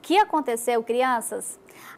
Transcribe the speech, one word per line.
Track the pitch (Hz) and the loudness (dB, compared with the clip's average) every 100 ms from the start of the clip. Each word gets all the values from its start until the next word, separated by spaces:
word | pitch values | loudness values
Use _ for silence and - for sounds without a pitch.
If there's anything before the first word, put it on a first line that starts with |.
que | - 359 | 2 4
aconteceu, | 415 320 269 233 233 240 | 4 2 -2 -2 0 0
crianças? | 226 233 254 240 220 202 - - - - - | 0 0 2 0 -2 -8 -10 -14 -20 -20 -20